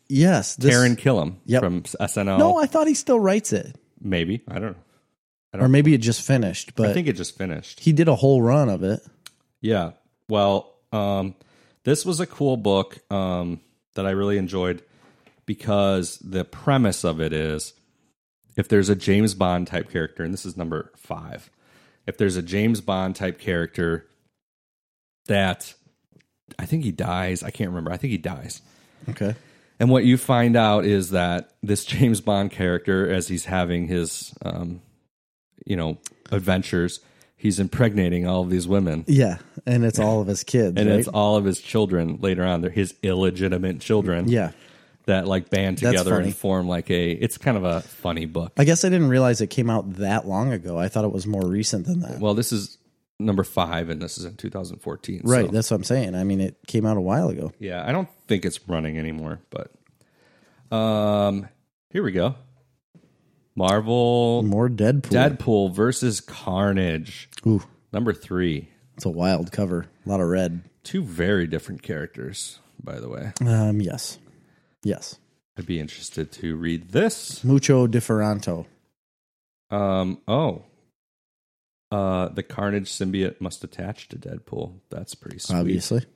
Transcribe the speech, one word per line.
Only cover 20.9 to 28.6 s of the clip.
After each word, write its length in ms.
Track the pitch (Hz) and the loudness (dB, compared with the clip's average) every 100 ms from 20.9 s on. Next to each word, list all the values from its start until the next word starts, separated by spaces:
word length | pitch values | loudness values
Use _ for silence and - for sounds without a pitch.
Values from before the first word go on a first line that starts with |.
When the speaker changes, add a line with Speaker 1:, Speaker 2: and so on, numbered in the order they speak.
| _ | _
Speaker 2:
five, 520 | - 80 80 - - _ _ _ _ _ - | -14 -14 -14 -18 -20 _ _ _ _ _ -10
if 120 | - | -2
there's 180 | 101 90 | 0 0
a 60 | |
James 400 | 85 98 110 110 | -2 0 2 0
Bond 340 | 95 95 95 92 | -2 -2 -2 -4
type 240 | 95 87 | -6 -4
character 680 | - 85 82 - 85 82 - _ _ _ _ _ _ _ _ _ _ _ - | -4 -2 -2 -2 -2 -2 -8 _ _ _ _ _ _ _ _ _ _ _ -2
that 460 | 101 95 87 - - _ _ _ _ _ _ - - | 0 0 -2 -10 -20 _ _ _ _ _ _ -20 -14
I 60 | 175 | -4
think 180 | 160 | -4
he 80 | 123 | -2
dies. 520 | 78 - 90 92 90 | -4 -4 -2 -2 -4
I 60 | - | -6
can't 200 | - 98 | -6 -6
remember. 220 | 90 82 | -6 -6
I 40 | 90 | -6
think 140 | 139 | -4
he 60 | 107 | -4
dies. 440 | 175 73 - - | -6 -10 -14 -18